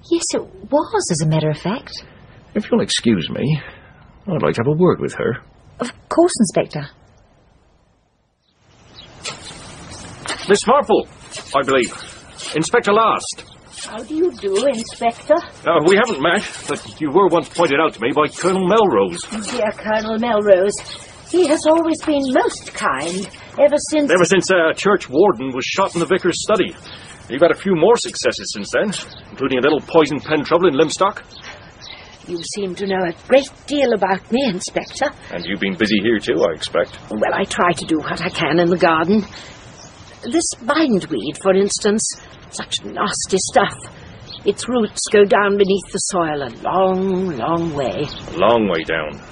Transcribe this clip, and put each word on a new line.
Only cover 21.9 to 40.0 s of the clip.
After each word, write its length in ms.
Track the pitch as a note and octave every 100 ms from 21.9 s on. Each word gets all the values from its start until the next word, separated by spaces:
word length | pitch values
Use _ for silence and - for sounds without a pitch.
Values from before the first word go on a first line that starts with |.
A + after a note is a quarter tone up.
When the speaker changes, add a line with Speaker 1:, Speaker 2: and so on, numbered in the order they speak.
| D#4
Speaker 3:
been 180 | - D4 C4+
most 420 | C4+ A#4 - -
kind, 560 | - G#3 C3 D#3+ F#3 G3+ - - -
ever 180 | C#4+ D4 -
since 200 | D4+ C#4+
Speaker 2:
Ever 140 | F#3
since, 260 | E3+ F#3+ -
uh, 200 | F#3 D#3+
a 40 |
church 340 | C#3 F#3+ G3+ -
warden 440 | B2+ G3+ A#2 C3
was 100 | C3
shot 300 | - - F#3+
in 60 | F3
the 60 | D#3+
vicar's 360 | F#3 F3+ -
study. 320 | - G#3 D#3+ - - - - - -
You've 100 | C3
had 120 | E3+
a 20 |
few 200 | - G3
more 220 | F3 F3 A#3+
successes 560 | - - B2 G#2+ G2
since 180 | G#2+ F#2+
then, 220 | B2+ G3+ F#3 - - -
including 280 | - C3+ C3
a 40 |
little 180 | C3 D3
poison 400 | - E3 D3+ D3
pen 240 | - D#3
trouble 240 | C3 E3+ F3+
in 60 |
Lymstock. 480 | C3+ D#3+ - G3 - - - - - - - - - - - -
Speaker 3:
You 140 | E3+ E3
seem 200 | - G3 F3
to 100 | G3
know 160 | F#3+
a 120 | F3+ E3+ -
great 220 | B3+ C4+ - -
deal 280 | C#4+ C4
about 360 | A3 F#3+ F#3+ -
me, 140 | A#3
Inspector. 640 | C#4 F#3 - - - - C#4 - -
Speaker 2:
And 140 | F2 E2+
you've 140 | G2
been 160 | G2 F#2
busy 240 | G#2+ G#2
here 180 | G#2 A2
too, 260 | - C3+
I 80 | F#2
expect. 460 | D#2 - E2+ - - -
Speaker 3:
Well, 220 | - -
I 120 | -
try 280 | G3+ - F3+
to 140 | E3+ E3
do 120 | D#3+
what 220 | C#3 E3+
I 80 | E3+
can 320 | - D#3 E3
in 80 | E3+
the 80 | F3
garden. 480 | F3 D#3+ E3 G#3+ F#3+ - - - - - - -